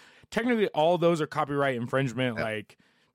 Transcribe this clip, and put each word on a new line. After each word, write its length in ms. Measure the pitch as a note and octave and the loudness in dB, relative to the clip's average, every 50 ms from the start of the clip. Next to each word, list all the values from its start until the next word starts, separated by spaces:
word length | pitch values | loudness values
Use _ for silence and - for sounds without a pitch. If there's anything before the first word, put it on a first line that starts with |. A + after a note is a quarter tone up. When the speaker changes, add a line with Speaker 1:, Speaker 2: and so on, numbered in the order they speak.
| - - - - - _ | -20 -20 -20 -20 -20 _
Speaker 1:
technically 360 | - G#3+ A#3 B3+ A#3+ A3 G3+ - | -6 -2 0 0 2 2 0 0
all 280 | - D3+ D3+ E3+ F3+ E3+ | 2 2 2 4 4 4
those 240 | F3 E3+ E3+ D#3 | 4 2 2 2
are 60 | D3+ - | 0 -4
copyright 480 | - D3 D3+ C#3 C#3+ C#3+ C#3 C#3 C3 | -4 -4 -4 -2 0 0 0 0 0
infringement, 640 | A#2 A#2+ B2 - C3+ C#3 C3 A2 B2 B2+ B2 A2+ A2 | -2 -4 -2 0 0 0 0 -2 -2 -2 -2 -2 -4
Speaker 2:
Yeah. 60 | - | -6
Speaker 1:
like, 340 | A2 G#2+ G#2+ G#2 - - _ _ _ _ _ _ _ _ | -6 -6 -8 -10 -12 -18 _ _ _ _ _ _ _ _